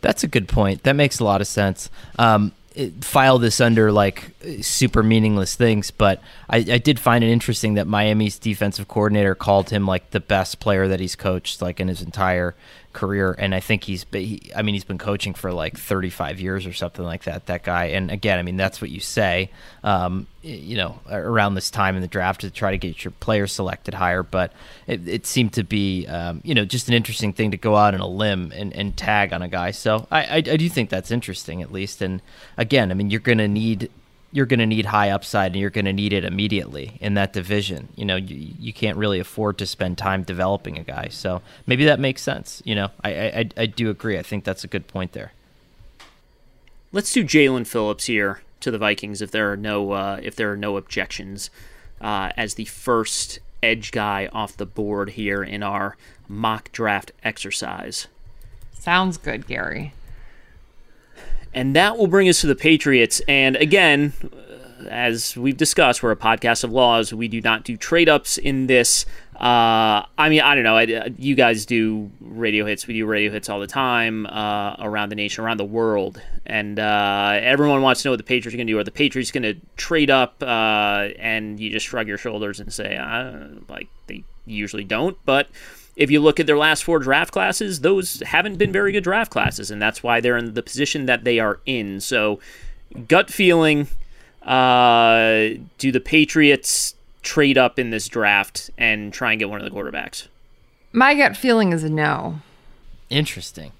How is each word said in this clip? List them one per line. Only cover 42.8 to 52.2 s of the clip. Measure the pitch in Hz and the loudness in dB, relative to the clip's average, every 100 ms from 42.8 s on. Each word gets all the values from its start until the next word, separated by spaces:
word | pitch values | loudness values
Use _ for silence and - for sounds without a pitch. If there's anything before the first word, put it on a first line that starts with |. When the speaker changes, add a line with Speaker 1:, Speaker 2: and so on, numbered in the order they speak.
| 98 - | -4 -4
Speaker 1:
I, | 104 | -6
I, | 80 107 | -4 -4
I, | - 113 - | -2 -6 -4
I | 113 | -6
do | - 113 | -2 -4
agree. | 101 113 95 | -2 -4 -6
I | |
think | 87 104 | -6 -8
that's | 98 95 95 | -6 -8 -8
a | |
good | 101 - | -10 -8
point | 95 92 | -8 -8
there. | - - _ _ _ _ _ - _ - _ _ _ _ _ _ - _ | -10 -16 _ _ _ _ _ -20 _ -20 _ _ _ _ _ _ -20 _
Speaker 2:
Let's | 190 208 | -6 0
do | 262 | 0
Jalen | 185 151 143 127 113 | 2 4 4 2 -4
Phillips | 120 107 104 - | -4 -4 -4 -2
here | 110 101 95 - _ | -2 -2 -4 -14 _
to | - | -6
the | 110 | -2
Vikings | 104 104 104 101 | -2 -2 -6 -10
if | 104 | -6
there | 110 104 | -2 -2
are | 101 | -2
no, | 107 104 101 | -4 -2 -2
uh, | 98 98 98 | -2 -4 -6
if | - - | -10 -4
there | 107 | -4
are | 101 | -2
no | 104 98 | -4 -6
objections, | - - 92 - 95 98 - - - - - - | -6 -8 -6 -8 -12 -12 -14 -16 -20 -20 -20 -12
uh, | 110 101 | -6 -4